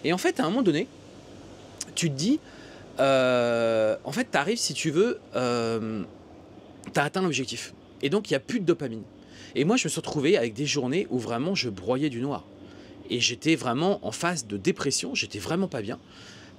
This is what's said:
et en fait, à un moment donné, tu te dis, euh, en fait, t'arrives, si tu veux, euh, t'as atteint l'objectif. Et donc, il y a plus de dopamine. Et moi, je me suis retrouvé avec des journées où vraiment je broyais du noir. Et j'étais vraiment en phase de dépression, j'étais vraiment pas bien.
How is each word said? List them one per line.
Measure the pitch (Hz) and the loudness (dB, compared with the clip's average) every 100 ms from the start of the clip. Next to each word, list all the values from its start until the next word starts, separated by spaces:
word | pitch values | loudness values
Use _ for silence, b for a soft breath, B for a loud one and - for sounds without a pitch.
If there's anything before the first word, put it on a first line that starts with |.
et | - | 0
en | 180 | 2
fait, | 359 349 | 2 2
à | 165 | 2
un | |
moment | 226 | 4
donné, | 208 147 240 - - - - - - - - - - - | 4 4 0 -8 -20 -20 -20 -18 -18 -18 -18 -14 -10 -2
tu | 170 | -2
te | 135 | 0
dis, | 180 302 B B B B B - | 2 0 B B B B B 2
euh, | 135 135 127 123 120 117 117 113 110 107 | 4 6 6 4 4 4 4 4 4 2
en | - | -2
fait, | 147 254 | -4 0
t'arrives, | 151 147 233 | 0 2 0
si | - 147 | -2 -2
tu | 156 | 0
veux, | 147 226 - - 113 | 4 2 2 -4 -2
euh, | 127 120 117 113 110 110 - - - - - - - - - | 2 2 2 0 -2 -4 -6 -12 -20 -20 -20 -20 -20 -18 -6
t'as | - | 0
atteint | 147 190 | 0 0
l'objectif. | 185 135 127 120 - - - - | 0 -2 -4 -6 -10 -14 -20 -4
Et | 143 | 0
donc, | 196 208 | 0 0
il | |
y | 135 | -2
a | |
plus | - 233 | 0 -2
de | 170 | 2
dopamine. | 165 135 113 101 - B B B - | 2 0 -8 -12 -18 B B B 0
Et | 151 | 4
moi, | 247 | 4
je | 165 | 2
me | |
suis | 165 | -2
retrouvé | - 151 139 190 | -4 0 4 4
avec | 120 | 2
des | 104 143 | -2 -2
journées | 143 123 156 214 | 0 0 0 0
où | 127 | -2
vraiment | 110 117 156 190 | -2 -2 -2 -2
je | 127 | -2
broyais | 95 92 127 151 | -4 -2 0 0
du | 117 | -2
noir. | 135 117 - - B B B B - | -4 -4 -8 -20 B B B B -4
Et | 120 | 0
j'étais | 117 120 151 160 | 0 0 2 2
vraiment | 120 120 175 196 101 | 2 2 2 0 -2
en | |
phase | 113 170 175 113 | -2 -2 -2 -4
de | 101 | -2
dépression, | 98 190 139 - - 285 | 0 0 0 -2 -2 -4
j'étais | - 104 | -4 -6
vraiment | 95 185 190 | -2 0 0
pas | 135 | -2
bien. | 101 - - B B B B | -6 -8 -12 B B B B